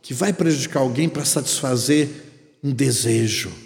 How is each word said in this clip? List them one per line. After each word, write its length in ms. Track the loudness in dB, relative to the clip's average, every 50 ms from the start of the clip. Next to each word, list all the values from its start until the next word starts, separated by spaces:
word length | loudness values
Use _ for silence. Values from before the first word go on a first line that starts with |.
que 140 | _ -10 -4
vai 180 | -2 0 0 0
prejudicar 480 | 2 2 2 2 0 -2 -4 0 0
alguém 260 | 0 0 2 0 0
para 180 | 0 0 -2 -2
satisfazer 840 | 0 0 0 0 -2 -4 -2 0 0 0 0 2 2 4 2 2 0 -4 -12 -18 -20 -20 -20 -20 _ _ _ -4
um 80 | -4 0
desejo. 800 | 2 2 2 2 2 2 2 2 2 2 0 0 -2 -6 -8 -10 -14 -18